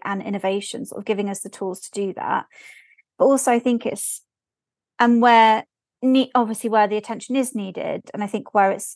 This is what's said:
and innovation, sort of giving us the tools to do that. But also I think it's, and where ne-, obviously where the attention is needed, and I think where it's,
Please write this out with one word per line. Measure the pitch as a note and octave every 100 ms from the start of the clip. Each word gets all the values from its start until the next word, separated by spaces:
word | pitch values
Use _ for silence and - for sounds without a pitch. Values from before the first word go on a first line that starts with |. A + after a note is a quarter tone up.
and | - G3
innovation, | - G3+ F#3+ G3 G3 - -
sort | -
of | G#3
giving | G3+ G3+
us | G3
the | G3+
tools | - F#3+ F#3
to | -
do | G3+ G3
that. | - - D#3+ - - - - _ _ _ -
But | C4
also | C4+ -
I | A#3+
think | B3 A#3 -
it's, | G#3 - - _ _ _ _ _ _ _ -
and | A#3+ A#3
where | A#3+ A3+ A3 A3 - _ _ _
ne-, | B3+ C4 C4 B3+
obviously | A3 A3 A#3
where | A3 G#3
the | G#3+
attention | G#3 A3 - C4+
is | B3 G#3+
needed, | F#3+ F3+ D#3+ D#3 -
and | G3+
I | G3+
think | G#3 -
where | G#3 G3
it's, | G3 -